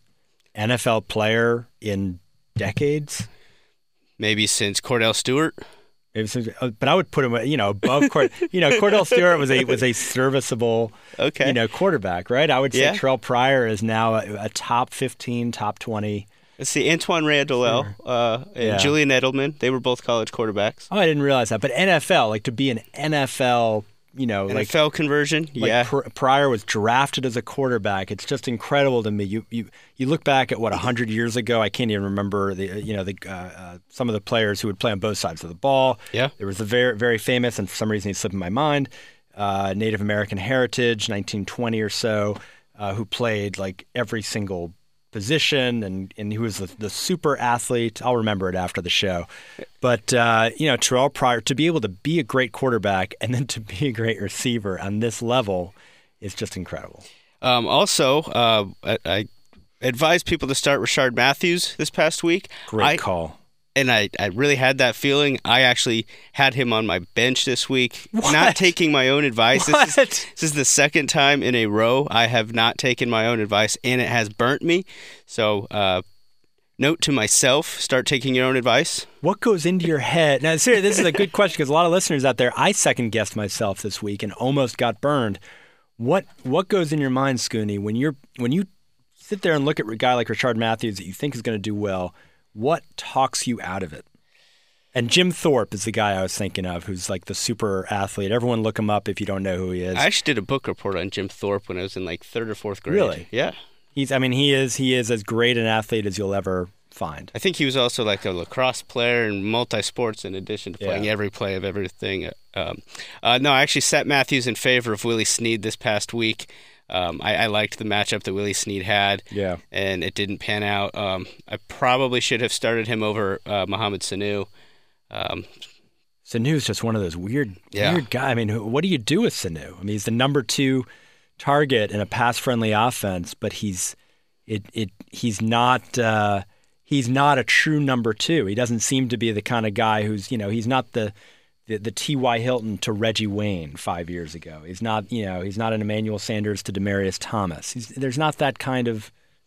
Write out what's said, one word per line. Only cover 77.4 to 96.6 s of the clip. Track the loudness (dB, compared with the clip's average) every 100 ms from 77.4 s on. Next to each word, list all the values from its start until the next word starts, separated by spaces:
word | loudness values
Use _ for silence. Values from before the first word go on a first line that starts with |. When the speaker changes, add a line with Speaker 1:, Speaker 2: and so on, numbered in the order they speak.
| 4 4 0 -6
Speaker 2:
start | 0 0 2
taking | 0 0 2
your | 2
own | 2
advice. | 4 4 2 -4 -10 -4
Speaker 1:
What | -2 0
goes | 2 2 2
into | 0 2
your | 0
head? | 0 2 4 4
Now, | 2 2
seriously, | 4 4 4
this | 4
is | 2
a |
good | 2 0
question | 4 2 2
'cause | 2
a |
lot | 4 4
of |
listeners | 4 2 2 2
out | 4
there, | 2 4
I | 2
second-guessed | 4 2 2 0 0 -2 -4
myself | -6 -2 -2 -2
this | -6 -6
week | -6 -6
and | -8
almost | -4 0 2 0 0
got | -2 0
burned. | 0 2 0 -4 -10 -20 -20 _ _ _
What, | 0 0 -2 -10
what | -2 0 2
goes | 0 2
in | 0
your | 0
mind, | 2 0 0
Scooney, | -2 -2 -2 -2
when | -2 0
you're, | -2 -4 -14 -6
when | 0
you | 0 -2 _ _ _ _ _
sit | -10 -4
there | 0
and | 2 2
look | 0
at | -4
a | 0
guy | 2
like | 2 2
Rishard | 0 0 0
Matthews | 0 0 -2 -6
that | -10
you |
think | -6 -6 -4
is |
gonna | -4 -4
do | -4 -2
well, | -2 -2 -4 -8 _ _ _
what | -6 -2 -2 -4 -16
talks | -6 0 0 0 -4
you | -4
out | -4 -6
of | -8
it? | -10 -18 _ _ _ _ _ _ _ _ -4
And | 2
Jim | 4 2
Thorpe | 2 2 2 2
is | -4 -4
the |
guy | 0 0
I | 0
was | -2 -4
thinking | -4 -4